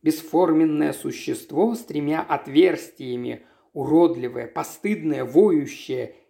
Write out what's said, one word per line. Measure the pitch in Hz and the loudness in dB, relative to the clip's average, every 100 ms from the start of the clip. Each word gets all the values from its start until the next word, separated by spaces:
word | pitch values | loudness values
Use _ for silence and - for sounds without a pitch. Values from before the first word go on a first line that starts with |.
Бесформенное | 156 151 - 165 180 156 160 151 151 | 0 -2 -2 2 4 4 2 2 -2
существо | 131 143 - - 127 - 139 220 | -4 -8 -8 -8 -8 -6 0 0
с | 226 | -2
тремя | - 151 147 160 | -6 -6 -2 -4
отверстиями, | 156 143 - 139 180 156 - _ 131 123 123 117 _ _ _ | -2 -6 0 4 4 2 -8 _ -8 -6 -6 -10 _ _ _
уродливое, | 147 135 156 170 127 123 120 117 | -8 2 4 4 2 -6 -8 -8
постыдное, | - 151 - 208 208 156 135 | -8 -10 -6 -4 -2 -2 -2
воющее. | 127 147 208 156 131 - - 127 110 - _ | 2 6 6 4 0 -10 -8 -6 -6 -12 _